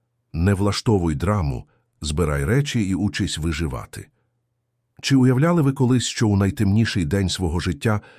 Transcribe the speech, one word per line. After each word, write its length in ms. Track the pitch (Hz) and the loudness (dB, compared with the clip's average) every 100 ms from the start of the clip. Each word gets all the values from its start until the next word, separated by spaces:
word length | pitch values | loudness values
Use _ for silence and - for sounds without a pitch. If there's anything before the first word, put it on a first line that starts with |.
| _ _ _ | _ _ _
«Не 200 | 80 92 | -2 0
влаштовуй 640 | 92 101 - - 101 85 73 | 2 0 -2 2 2 2 0
драму, 520 | 85 104 73 60 - _ _ - | 0 0 -2 -4 -10 _ _ -12
збирай 440 | 76 76 76 71 73 | -6 -2 0 0 0
речі 360 | 127 143 123 | 0 0 -2
і 140 | 95 92 | -2 0
учись 420 | 101 - 95 76 | -2 -2 -4 -4
виживати». 680 | 82 76 80 62 50 - - _ _ _ _ _ _ _ _ _ | -4 -4 -4 -6 -12 -18 -20 _ _ _ _ _ _ _ _ _
Чи 140 | - 135 | 0 4
уявляли 460 | 127 127 165 175 | 4 4 4 4
ви 100 | 139 | 2
колись, 360 | 135 123 127 - | 2 2 2 0
що 200 | - 110 | 0 2
у 100 | 101 | 2
найтемніший 680 | 98 95 101 104 110 107 76 | 2 0 2 2 2 0 -2
день 240 | 101 92 | 0 -2
свого 300 | - 87 85 | -2 -2 -2
життя 420 | 90 76 113 104 - | -4 -2 -2 -2 -6